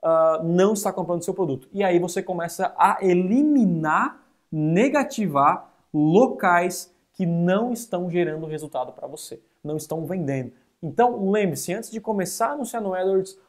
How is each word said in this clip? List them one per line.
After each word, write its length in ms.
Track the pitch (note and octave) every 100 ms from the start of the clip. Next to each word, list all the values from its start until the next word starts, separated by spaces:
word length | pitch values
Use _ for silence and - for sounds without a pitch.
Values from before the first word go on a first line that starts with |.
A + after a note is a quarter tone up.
ah, 380 | E3 E3 D#3+ D#3+
não 300 | E3 F3 G3
está 180 | G#3 G3+
comprando 320 | F#3 E3+ F3
seu 100 | F3+
produto. 340 | F#3 E3+ C3+ -
E 100 | G3
aí 160 | G3 F3
você 240 | F3+ G3
começa 500 | F#3 F3 E3+ - F#3+ -
a 200 | F#3 -
eliminar, 1200 | F#3+ F3 F#3 B3 D4+ C#4+ G3 E3 D#3 E3+ C4 - _ _ _
negativar 1200 | D#3 D3+ E3+ C4+ D4 C4 - G3 C#3 D3 F3+ - _ _
locais 1040 | D3+ D3+ F3+ B3 G3+ F#3+ F3 F3+ F3+ - _ _
que 140 | - F3+
não 460 | E3+ F3 G3 A#3+
estão 360 | A#3 - F3+ F3+
gerando 380 | F3 E3+ D#3 D#3+
resultado 460 | D#3 D3+ C3+ B2+
pra 140 | - C3+
você, 340 | D3+ - A2+ _ _
não 140 | D3 D3+
estão 300 | D3+ D#3+ D#3+
vendendo. 460 | F#3 C#3+ C3+ A#2+ - _ _
Então, 480 | E3 - B3 A#3 F#3+
lembre-se, 440 | G#3 G3 C3+ -
antes 160 | G3 A3+
de 100 | A3
começar 500 | A3 G#3 F#3 - A3+
a 20 |
anunciar 280 | D4 A#3 A#3
no 140 | G#3
AdWords, 440 | F#3 F#3+ F#3+ F#3+ -